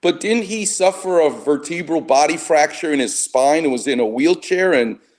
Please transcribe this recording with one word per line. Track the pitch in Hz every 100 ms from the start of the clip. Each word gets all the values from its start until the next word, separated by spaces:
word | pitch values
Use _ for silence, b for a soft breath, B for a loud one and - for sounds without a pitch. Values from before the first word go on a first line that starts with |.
But | 175 170
didn't | 208 233
he | 196 220
suffer | 202 - 190 190 185 180
a | 151
vertebral | 120 - 143 - 170 165 160
body | 135 143 151 160
fracture | - 156 151 - 160
in | 143
his | 120 -
spine | - 131 135 156
and | 160
was | 123 139
in | 123
a | 113
wheelchair | 113 151 180 - 180 185
and | 147 117 - b